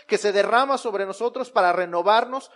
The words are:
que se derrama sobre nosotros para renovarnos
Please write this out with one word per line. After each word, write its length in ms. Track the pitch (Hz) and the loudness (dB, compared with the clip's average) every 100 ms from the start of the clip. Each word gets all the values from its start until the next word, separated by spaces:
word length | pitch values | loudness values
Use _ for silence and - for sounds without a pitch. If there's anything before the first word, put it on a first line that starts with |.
| - | -4
que 120 | 208 | -2
se 140 | 208 | 0
derrama 440 | 196 202 233 269 262 | 0 2 2 2 -2
sobre 300 | 233 196 190 | -4 -6 -6
nosotros 440 | 190 240 254 247 | -6 -6 -6 -2
para 220 | 220 180 | 2 2
renovarnos 800 | 175 175 175 185 220 240 262 - | 2 -2 0 2 2 2 -6 -12